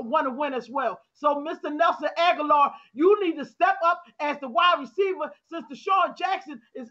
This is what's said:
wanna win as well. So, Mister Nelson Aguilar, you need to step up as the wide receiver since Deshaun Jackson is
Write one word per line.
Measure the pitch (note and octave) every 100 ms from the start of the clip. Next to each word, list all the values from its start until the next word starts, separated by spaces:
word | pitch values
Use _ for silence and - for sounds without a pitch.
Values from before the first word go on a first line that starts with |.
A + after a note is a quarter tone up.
wanna | A3+ D#4 C#4
win | B3 D4
as | B3+ G#3
well. | C#4 A#3+ F#3 _
So, | _ D4 C#4+
Mister | D4+ E4+ D#4
Nelson | D4 E4+ - D4+ -
Aguilar, | E4+ D4+ D4+ D4 C#4 - -
you | A#3 F4 G#4
need | F4+ D4
to |
step | C4 _ F4+ F#4+
up | E4+ F4 - _
as | D4 C#4+
the | C4
wide | D4 F4 D#4+
receiver | C4 - F#4+ D4+ D4+ - _
since | E4 -
Deshaun | C4 - F#4+ E4 B3
Jackson | F4+ F#4+ D4 B3+ _
is | - A#3